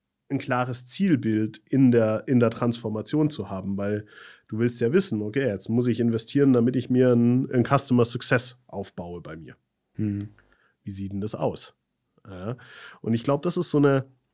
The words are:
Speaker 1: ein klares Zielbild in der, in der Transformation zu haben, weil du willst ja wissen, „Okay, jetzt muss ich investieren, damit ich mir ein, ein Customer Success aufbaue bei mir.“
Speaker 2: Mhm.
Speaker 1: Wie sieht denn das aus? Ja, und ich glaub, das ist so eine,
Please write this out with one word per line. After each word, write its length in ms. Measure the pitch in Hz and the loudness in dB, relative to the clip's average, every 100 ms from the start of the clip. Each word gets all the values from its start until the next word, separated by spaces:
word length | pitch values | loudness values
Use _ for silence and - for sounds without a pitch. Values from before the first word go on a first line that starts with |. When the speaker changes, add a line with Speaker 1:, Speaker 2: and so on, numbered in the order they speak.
| _ _ _ | _ _ _
Speaker 1:
ein 80 | 139 | -6
klares 480 | - 127 123 120 - | -2 -2 -2 -6 -10
Zielbild 720 | - 196 135 113 107 107 - _ | -2 0 2 2 0 -2 -6 _
in 220 | 135 131 | 4 6
der, 340 | 117 110 110 - | 6 4 0 0
in 140 | 127 | 4
der 100 | 113 | 4
Transformation 800 | - 120 117 110 107 104 151 151 | 2 -2 -2 -6 -6 -2 0 0
zu 200 | - 98 | -2 -8
haben, 260 | 95 98 98 | -8 -6 -4
weil 300 | 101 104 107 - - - _ | -2 -4 -6 -20 -20 -20 _
du 120 | 110 | -2
willst 220 | 120 120 | -2 0
ja 120 | 117 | 0
wissen, 300 | 175 - 107 | 2 0 -4
„Okay, 220 | 107 131 | -4 -2
jetzt 240 | 135 98 - | -2 -2 -2
muss 200 | 117 123 | 0 0
ich 100 | 113 | 0
investieren, 540 | 117 113 - 143 139 | 0 0 -2 4 4
damit 240 | 123 117 139 | 6 4 0
ich 120 | - | 0
mir 240 | 127 127 | 4 4
ein, 380 | 120 120 123 135 | 6 4 2 0
ein 140 | 127 | 0
Customer 400 | 113 139 - 123 | 2 2 2 2
Success 520 | 113 123 - 127 - - _ | 2 0 0 0 0 -8 _
aufbaue 520 | 101 98 - 87 87 | -12 -12 -12 -12 -12
bei 160 | 76 80 | -14 -16
mir.“ 200 | 76 - _ _ _ - | -18 -20 _ _ _ -6
Speaker 2:
Mhm. 320 | 107 101 104 - _ _ _ _ | -4 -4 -8 -16 _ _ _ _
Speaker 1:
Wie 80 | - | -16
sieht 200 | 98 98 | -12 -8
denn 80 | 98 | -8
das 140 | 107 | -8
aus? 400 | - 135 78 - _ _ _ _ _ - | -4 -4 -6 -12 _ _ _ _ _ -20
Ja, 280 | 90 98 123 - - - - | -12 -10 -10 -16 -20 -20 -10
und 120 | - | -4
ich 120 | 117 | -2
glaub, 180 | 143 143 | 0 -2
das 140 | 175 180 | -2 -4
ist 140 | 170 | -2
so 80 | 147 | 2
eine, 280 | 143 135 113 _ _ | 4 2 -2 _ _